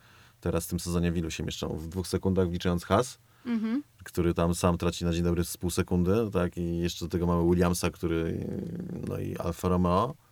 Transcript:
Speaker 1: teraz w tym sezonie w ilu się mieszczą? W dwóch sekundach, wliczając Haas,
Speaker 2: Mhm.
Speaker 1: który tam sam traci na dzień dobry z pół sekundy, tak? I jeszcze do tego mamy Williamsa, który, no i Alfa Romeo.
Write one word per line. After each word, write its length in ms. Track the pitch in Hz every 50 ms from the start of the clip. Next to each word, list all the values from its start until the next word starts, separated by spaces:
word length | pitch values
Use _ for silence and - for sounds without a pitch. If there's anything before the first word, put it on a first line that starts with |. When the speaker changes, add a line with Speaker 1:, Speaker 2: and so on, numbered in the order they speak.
| - - - - - - _ _
Speaker 1:
teraz 240 | - 90 82 85 -
w 20 | -
tym 120 | 87 85
sezonie 320 | - 87 85 87 85 87
w 40 | 82
ilu 140 | 90 82 80
się 120 | - -
mieszczą? 260 | 90 - - - - -
W 200 | - 78 80 82
dwóch 180 | - 92 87 -
sekundach, 400 | - 90 - 95 92 92 92 85
wliczając 360 | 87 87 - 92 87 87 -
Haas, 340 | - - 110 127 - - - _ _ _ _ -
Speaker 2:
Mhm. 360 | 247 233 214 220 220 226 285 294 - _ - -
Speaker 1:
który 300 | - - - 82 87 85
tam 200 | 87 85 85 85
sam 240 | - - 90 85 85
traci 260 | 87 87 - - 87
na 80 | 87
dzień 100 | 82 87
dobry 220 | 87 87 85 85 85
z 120 | - -
pół 140 | - - 87
sekundy, 600 | - 92 90 - 90 90 87 90 101 117 117 101
tak? 240 | - 90 90 87 -
I 220 | 87 87 85 85 85
jeszcze 260 | 87 87 - - -
do 40 | 80
tego 180 | - 85 85
mamy 240 | 87 87 85 85 85
Williamsa, 400 | 90 90 90 87 90 - - 85
który, 560 | - - 90 82 82 82 82 87 92 - - - - 196 - - - - - - - - - 95
no 100 | 98 101
i 180 | 98 98 95
Alfa 320 | - - 90 85 - - 92
Romeo. 460 | 90 90 90 87 90 95 113 127 - - _ _